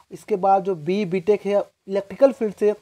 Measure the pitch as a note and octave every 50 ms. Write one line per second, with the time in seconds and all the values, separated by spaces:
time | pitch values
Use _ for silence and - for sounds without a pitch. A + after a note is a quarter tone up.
0 | _ - - - - - G#3+ F#3 F#3 G3 G3 G3 F#3 G3 F#3+ D#3+ D3 E3+ F#3 G#3
1 | G#3+ E3+ F3+ F#3+ E3+ G#3 G#3 G3 - G3 G3+ G3+ - - _ _ - G3 G3 G3
2 | G3 - G3 - C4+ C#4 A#3+ - A3+ G#3 F3+ - G#3+ G#3 G#3 -